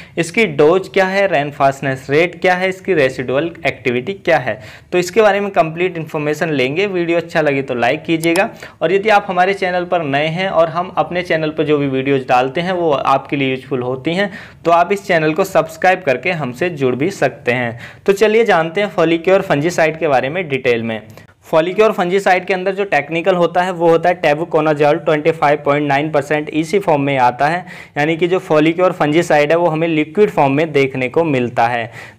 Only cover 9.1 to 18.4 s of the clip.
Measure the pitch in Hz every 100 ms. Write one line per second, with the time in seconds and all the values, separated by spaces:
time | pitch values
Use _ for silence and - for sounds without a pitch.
9.1 | 202 202 180 185 196 185 180 175 180 147
10.1 | 139 156 170 190 165 165 165 185 170 147
11.1 | 175 175 165 156 156 151 147 139 131 135
12.1 | 135 127 127 - 180 175 180 165 135 -
13.1 | 139 - 143 135 131 - 135 123 131 160
14.1 | 175 202 202 - - 170 170 175 202 -
15.1 | 170 156 156 190 170 151 - 185 180 147
16.1 | 123 180 165 127 - 180 147 127 123 165
17.1 | 190 135 - 120 123 120 117 - - -
18.1 | 196 214 220